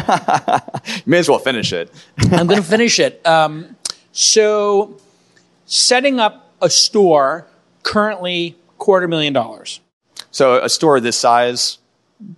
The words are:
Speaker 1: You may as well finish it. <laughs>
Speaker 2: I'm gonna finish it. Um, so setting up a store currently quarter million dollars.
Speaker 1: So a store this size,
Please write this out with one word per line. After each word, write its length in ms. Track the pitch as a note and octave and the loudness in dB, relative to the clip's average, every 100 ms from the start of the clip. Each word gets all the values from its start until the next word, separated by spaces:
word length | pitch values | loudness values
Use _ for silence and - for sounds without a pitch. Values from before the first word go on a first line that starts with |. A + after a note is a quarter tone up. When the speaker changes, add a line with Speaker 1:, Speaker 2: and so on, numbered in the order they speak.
| - F3+ - D#3 - - - - - | 0 -2 0 -2 0 -4 -4 -12 -12
Speaker 1:
You 140 | A3+ - | -8 0
may 60 | F3 | 2
as 100 | D3 | 2
well 100 | B2 | 0
finish 340 | C3+ A#2 F#2 | 0 -4 -4
it. 180 | F2+ D#2 - - - | -6 -8 -16 -16 -2
<laughs> 0 | - | 0
Speaker 2:
I'm 160 | F3 F3 | 2 2
gonna 140 | G#3 | 0
finish 360 | D#3+ G#3+ A#3 - | 0 0 0 0
it. 260 | - - E3+ | -2 -2 0
Um, 500 | D#3+ D#3 D#3 F3 - - - _ | 2 0 -4 -16 -14 -14 -14 _
so 840 | - - A3 G#3+ G#3+ G#3 G3+ G#3 - _ _ _ _ _ _ - | -2 0 2 2 0 0 0 -2 -10 _ _ _ _ _ _ -6
setting 540 | - - B3 C#4 B3+ | -2 2 2 2 0
up 320 | G#3+ - _ _ | 0 -2 _ _
a 80 | F3 | 0
store 760 | - - G#3+ F#3 D3 C3+ E3 - _ _ _ | 2 2 2 4 4 2 -2 -10 _ _ _
currently 720 | - G#3+ G#3+ G3 F3+ F3 E3+ - _ - | -4 -2 -2 -4 -6 -4 -6 -10 _ -4
quarter 300 | - F#3+ F3+ | 2 2 2
million 260 | E3 D3 | -2 0
dollars. 460 | C3 A2+ G#2+ - - _ _ _ - - | -2 -4 -10 -16 -18 _ _ _ -20 -10
Speaker 1:
So 300 | - C3 B2+ | 0 2 2
a 60 | A#2 | 0
store 300 | - D#3+ C3+ | 0 2 2
this 180 | A#2 - | 0 0
size, 600 | B2 A#2+ B2 B2 - - _ _ _ _ - | 2 2 0 -2 -6 -8 _ _ _ _ -20